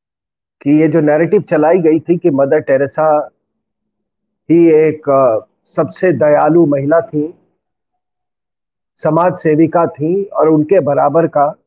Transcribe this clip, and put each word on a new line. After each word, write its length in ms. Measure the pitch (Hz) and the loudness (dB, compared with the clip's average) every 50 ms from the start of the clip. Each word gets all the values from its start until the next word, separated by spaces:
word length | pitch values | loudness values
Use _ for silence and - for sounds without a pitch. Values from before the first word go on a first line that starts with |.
| _ _ _ _ _ _ _ _ _ _ _ _ | _ _ _ _ _ _ _ _ _ _ _ _
कि 200 | - 143 147 156 | -4 0 0 2
ये 60 | 156 156 | 2 2
जो 140 | 143 170 | 0 0
narrative 400 | 151 147 147 156 175 156 208 202 | 0 0 0 0 0 0 -2 -2
चलाई 380 | - - 175 151 151 156 170 196 | -2 -2 -2 0 0 2 0 0
गई 200 | 160 156 160 165 | 0 0 0 -2
थी 180 | - - 180 175 | -2 -4 -4 -2
कि 120 | - 175 | -2 -2
मदर 300 | 139 135 139 139 151 151 | 0 0 0 0 0 -2
टेरेसा 720 | - - 135 131 139 135 - - 156 156 151 151 135 - _ _ _ _ _ _ _ _ _ _ _ _ _ _ _ _ _ _ _ _ _ _ _ - | 0 -2 -2 -2 -2 -4 -4 -2 -2 0 0 -2 -2 -6 _ _ _ _ _ _ _ _ _ _ _ _ _ _ _ _ _ _ _ _ _ _ _ 0
ही 200 | 160 170 170 165 | 2 4 4 4
एक, 380 | 156 156 156 156 151 151 - 143 | 4 4 2 2 -2 -4 -4 0
अ, 380 | 139 135 131 123 110 104 - _ _ _ _ | 0 2 2 2 0 -2 -6 _ _ _ _
सबसे 460 | _ - 170 156 - - - 185 180 | _ -6 -4 -4 -4 -4 -4 -2 -2
दयालु 540 | 156 117 151 151 147 147 147 151 160 175 170 | 0 0 0 2 2 2 2 2 2 2 2
महिला 360 | 147 143 139 139 143 160 170 | 2 0 -2 -2 0 0 0
थी, 380 | 165 - - 147 147 165 180 _ _ _ _ _ _ _ _ _ _ _ _ _ _ _ _ _ _ _ _ _ _ _ _ _ _ _ _ _ _ _ _ | -2 -2 -6 -6 -6 -6 -10 _ _ _ _ _ _ _ _ _ _ _ _ _ _ _ _ _ _ _ _ _ _ _ _ _ _ _ _ _ _ _ _
समाज 420 | _ - 160 151 165 175 185 175 - | _ -4 -2 -2 0 0 -2 -2 -4
सेविका 480 | - 160 151 151 165 - - 175 170 | -2 -2 2 2 0 0 2 -2 -2
थी 380 | - - - 147 160 180 202 196 | -2 -4 -6 -6 -4 -4 -4 -6
और 260 | - - 139 151 156 | -6 -4 -2 0 2
उनके 300 | 156 151 151 151 196 185 | 2 0 2 2 0 0
बराबर 480 | 139 143 143 135 143 143 139 165 165 160 | 0 0 -2 0 0 0 0 0 -2 0
का 280 | - 147 143 147 185 _ _ | 0 0 -2 -2 -2 _ _